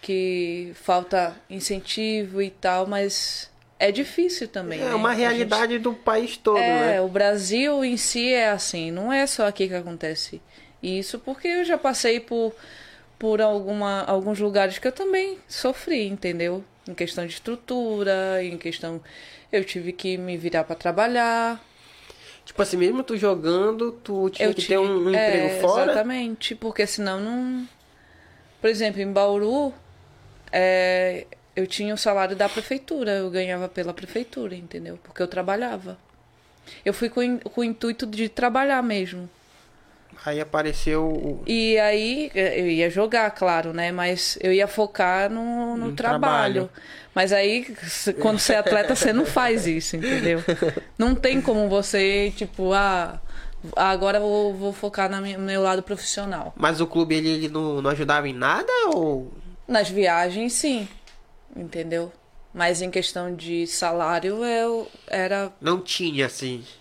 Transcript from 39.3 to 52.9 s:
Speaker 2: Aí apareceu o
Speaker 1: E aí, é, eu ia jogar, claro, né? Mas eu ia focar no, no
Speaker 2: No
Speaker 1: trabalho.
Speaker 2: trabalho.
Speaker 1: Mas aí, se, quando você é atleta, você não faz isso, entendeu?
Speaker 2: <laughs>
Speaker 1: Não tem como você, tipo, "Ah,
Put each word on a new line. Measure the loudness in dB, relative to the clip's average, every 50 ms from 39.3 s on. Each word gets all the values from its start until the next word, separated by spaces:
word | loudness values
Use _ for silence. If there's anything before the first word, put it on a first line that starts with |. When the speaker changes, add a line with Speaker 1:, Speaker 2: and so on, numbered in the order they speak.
| -16 _ _ _ _ -20 -20 _ _ _ _ _ -20 _ _ _ -20 -10 -6
Speaker 2:
Aí | -4 -4 -4
apareceu | -4 -2 -2 0 0 0 0 2 2 4 4 2 2 2
o | 0 0 -2 -4 -4 -6 -2
Speaker 1:
E | 0 0 2 4 4 4 6
aí, | 6 4 4 2 2 0 -2 -2 -4 -4 -2
é, | 0 0 0 2 0
eu | 0 0
ia | 2 2 2 2
jogar, | 2 2 0 2 4 2 2 2
claro, | 0 0 2 2 2 2 0 -2
né? | -4 -2 -2 -2
Mas | -2 0 0 0 0 0 -2 -4 -4 0
eu | 2 4
ia | 4 4 4 2
focar | 2 0 0 0 2 2 2 4 4 4 2 0
no, | 0 -2 -4 -4 -2 -2 -2 -2 -4 -4
no | -4 -4
Speaker 2:
No | -4
Speaker 1:
trabalho. | -2 0 0 2 2 4 2 4 4 2 2 2 0 -2
Speaker 2:
trabalho. | -4 -8 -16 -20 -18 -18 -20 -20 -6 0
Speaker 1:
Mas | 0 2 4
aí, | 4 4 4 2 2 0 -2 -6 -12 -14 -10
se, | -8 -8 -4 -2 -2 -2
quando | 2 2 2 2 2
você | 2 4 4
é | 4
atleta, | 4 4 4 2 4 2 2
você | 2 4 4 4
não | 4 2
faz | 2 2 2 4 4 2 2 2 0
isso, | 0 0 -2 -4 -4
entendeu? | -4 -2 0 0 0 2 2 2 2 2 0 0 2 2 0
Speaker 2:
<laughs> | 0 -2 -8 -10 -4 0
Speaker 1:
Não | 2 2 2
tem | 4 2 2 2 2
como | 2 2 2 4 2 4
você, | 2 2 2 2 2 2 4 4 4 2 2 0 -2
tipo, | -4 -6 -8 -4 -2 0 2 4
"Ah, | 4 4 4